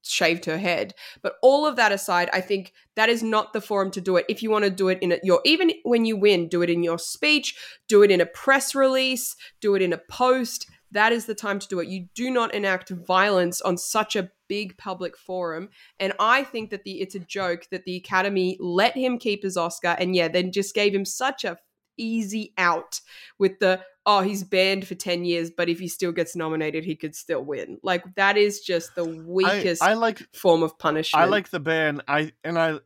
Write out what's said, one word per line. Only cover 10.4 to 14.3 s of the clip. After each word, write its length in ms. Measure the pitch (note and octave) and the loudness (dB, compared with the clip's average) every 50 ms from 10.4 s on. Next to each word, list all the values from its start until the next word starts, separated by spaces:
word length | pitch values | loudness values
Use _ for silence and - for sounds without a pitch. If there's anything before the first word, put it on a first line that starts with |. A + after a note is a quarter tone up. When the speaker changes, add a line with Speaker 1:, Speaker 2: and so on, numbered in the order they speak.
| B3 A#3 - - - _ _ _ _ _ - | 0 -4 -6 -10 -12 _ _ _ _ _ 0
Speaker 1:
That 200 | G3+ G#3+ A3+ A#3 | 2 2 2 2
is 140 | A#3 A3+ | 0 -2
the 80 | - G#3+ | -6 -10
time 240 | G#3 - G#3 G3 G3+ | -8 -4 -4 -4 -4
to 100 | F#3+ - | -6 -6
do 120 | G3 F3+ | -6 -6
it. 80 | E3+ - | -4 -4
You 180 | F#3 F#3+ F3+ F3+ _ | -6 -10 -10 -12 _
do 160 | - A#3+ B3+ | -6 -6 -2
not 240 | C4 B3 A#3 A3 - | 0 0 -2 0 -2
enact 340 | G#3 G#3 G3 F#3 F#3 F#3 - | -2 -2 -2 -2 -2 -4 -10
violence 720 | F#3 F3 - - F#3 F#3 G3 G#3 G3+ F#3 F3+ F3 F3 - | -12 -12 -4 0 2 2 2 4 4 2 2 2 -2 -2
on 160 | - F#3+ F3 | -2 -2 -2
such 400 | F3 - - - A3 G#3+ G#3+ - | -2 -4 -4 -2 -2 -2 -2 -2
a 140 | A3 F3+ F#3 | -4 -4 -4